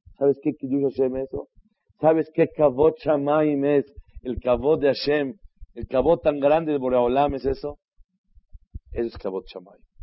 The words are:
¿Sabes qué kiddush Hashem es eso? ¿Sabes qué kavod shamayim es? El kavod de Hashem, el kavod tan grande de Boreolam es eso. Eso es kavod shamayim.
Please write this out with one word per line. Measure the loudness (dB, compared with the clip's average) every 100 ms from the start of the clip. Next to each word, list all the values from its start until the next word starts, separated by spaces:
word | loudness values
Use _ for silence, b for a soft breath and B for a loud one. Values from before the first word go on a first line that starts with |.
| _ -2
¿Sabes | 0 0
qué | -2
kiddush | -6 -4 -2
Hashem | -2 0 -2 -2
es | -8
eso? | -10 -12 _ _ _ _ _
¿Sabes | 2 2 0
qué | 0 0
kavod | 4 2 4 2 2
shamayim | -2 0 0 0 0 0
es? | 2 2 0 -10 -20 -14
El | -8 -6
kavod | 0 0 2 2
de | 2
Hashem, | 0 0 -2 -2 -8 -18 _ -20
el | -14 -4
kavod | 0 2 2
tan | 0 0
grande | 2 2 0
de | -2
Boreolam | 0 0 2 2 0
es | -2
eso. | -4 -6 -8 -12 _ _ _ _ _ _ _ -20 _ -18 -12
Eso | -6 -6
es | -6
kavod | -8 -8
shamayim. | -10 -18 -20 _ _ _